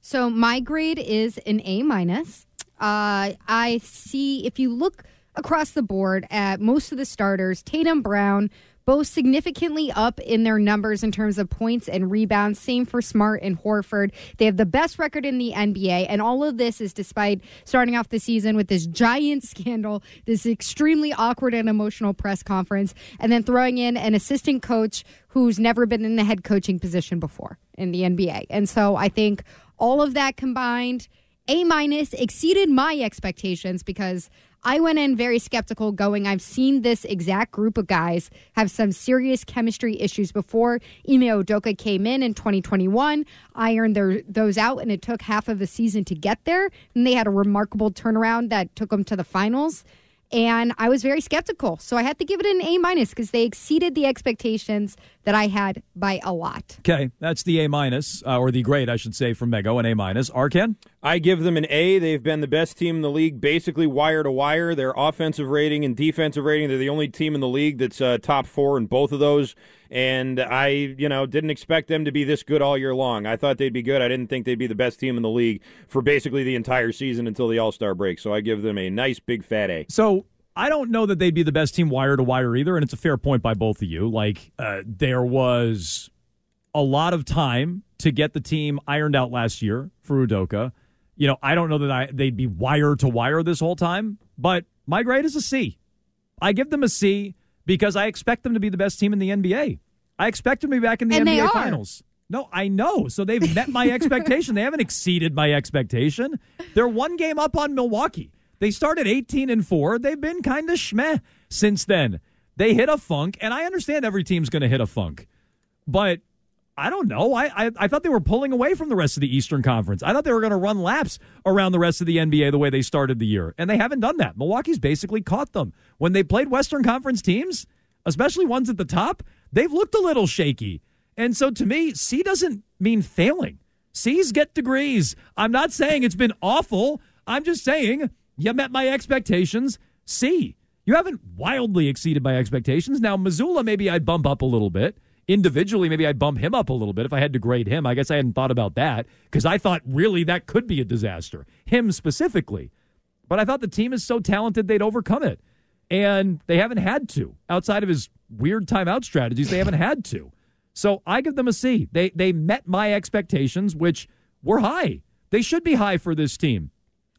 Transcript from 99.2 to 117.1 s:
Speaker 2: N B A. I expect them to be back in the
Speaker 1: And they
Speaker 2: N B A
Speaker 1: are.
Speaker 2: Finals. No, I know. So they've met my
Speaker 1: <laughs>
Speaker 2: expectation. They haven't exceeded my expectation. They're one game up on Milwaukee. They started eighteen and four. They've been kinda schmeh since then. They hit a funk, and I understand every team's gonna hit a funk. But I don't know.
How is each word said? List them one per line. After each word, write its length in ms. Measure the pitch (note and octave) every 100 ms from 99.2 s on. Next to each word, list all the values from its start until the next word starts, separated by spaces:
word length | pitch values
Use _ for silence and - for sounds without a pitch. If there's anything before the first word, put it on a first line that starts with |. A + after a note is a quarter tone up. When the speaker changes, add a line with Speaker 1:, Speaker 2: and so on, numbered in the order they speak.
| F#3+
Speaker 2:
N 120 | G3+
B 120 | F#3
A. 240 | G#3+ C#4+ - _ _ _ _
I 100 | G3+
expect 340 | A3 - C4+
them 80 | D4
to 60 | C4
be 40 |
back 220 | A3+ A3+
in 60 | A#3
the 80 | D#4
Speaker 1:
And 100 | D4+
they 60 |
Speaker 2:
N 40 | D#4+
B 20 |
A 40 | D#4+
Speaker 1:
are. 60 |
Speaker 2:
Finals. 500 | A4 - C#3+ G2+ - _ _ _
No, 180 | A3 C#4
I 160 | F3 G3+
know. 400 | G3 C#4 F#4+ C3+
So 160 | -
they've 300 | G3 A3 B3
met 140 | E3 C4
my 220 | B3+ B3
Speaker 1:
<laughs> 0 |
Speaker 2:
expectation. 640 | B3 D#4 B3+ D4+ C4 C4
They 80 | G#3
haven't 180 | A#3+ D4+
exceeded 540 | G#3 - F#3 F3+ D#3+
my 180 | C#3+ D3+
expectation. 840 | D3 - C#3+ A#2+ A#2 C#3+ C#3+ C4 D4+ _ _ F4
They're 140 | - A#3+
one 280 | A3 D4 F4
game 220 | D#4+ D4+
up 200 | D4 D#4+
on 160 | D4
Milwaukee. 560 | C4+ B3 G#3+ D4+ - - _ _ _
They 120 | G#3
started 360 | G#3 D4+ E4 A3+
eighteen 440 | B3+ A#3+ C#4+ C4
and 160 | A#3 F#3
four. 320 | E3+ D3 A#3
They've 220 | C4+ D4+
been 220 | D4+ F4
kinda 320 | C4+ C4+ D#4+
schmeh 460 | E4+ - G#3 D4 D#4 - _ _
since 340 | - G#3 G#3
then. 360 | - F#3+ C3 E2+ _ _ _ -
They 160 | G#3
hit 160 | - B3+
a 80 | D4+
funk, 400 | - D3+ E3 G3
and 120 | A3
I 120 | B3+
understand 400 | E4+ F#4 - D4+
every 180 | C4+ G3
team's 260 | E3+ F3+ D3
gonna 200 | D#3 C3
hit 120 | B2+
a 60 | A2
funk. 400 | - F2 C#2+ - _ _ _ _ _ -
But 320 | C#3+ G3+ F3 _ _ _ _ _ -
I 120 | D#3
don't 180 | F#4+
know. 240 | C4+